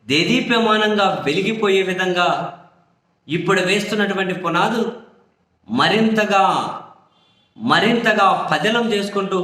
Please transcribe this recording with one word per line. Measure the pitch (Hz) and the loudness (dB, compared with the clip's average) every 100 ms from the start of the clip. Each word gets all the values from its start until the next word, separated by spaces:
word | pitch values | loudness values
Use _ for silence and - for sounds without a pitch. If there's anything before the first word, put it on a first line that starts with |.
| 107 | 0
దేదీప్యమానంగా | 147 170 247 - 226 220 214 214 208 190 - 139 | 0 2 0 0 0 2 2 2 2 2 0 -2
వెలిగిపోయే | 170 196 220 208 190 | 0 -2 0 2 2
విధంగా | 185 185 185 175 170 143 - - - _ _ _ _ _ - | 0 -2 -2 0 0 0 -6 -12 -20 _ _ _ _ _ -6
ఇప్పుడు | 156 - 185 | -4 0 0
వేస్తున్నటువంటి | 180 208 202 214 196 190 185 | 2 -2 -2 -2 -2 -2 -4
పునాదులు | 175 170 170 214 226 214 - - _ _ _ _ _ - | -4 -2 0 0 0 -4 -6 -20 _ _ _ _ _ -6
మరింతగా, | 120 160 208 220 214 202 196 190 143 110 - - - _ _ _ _ _ - | 0 2 2 2 2 2 2 2 0 -4 -10 -16 -20 _ _ _ _ _ -8
మరింతగా | 113 160 208 233 226 214 190 - - | 0 2 2 2 0 2 2 2 -2
పదిలం | 151 196 240 220 | -2 0 0 0
చేసుకుంటూ | 202 196 202 190 185 | -2 -2 -4 -2 -4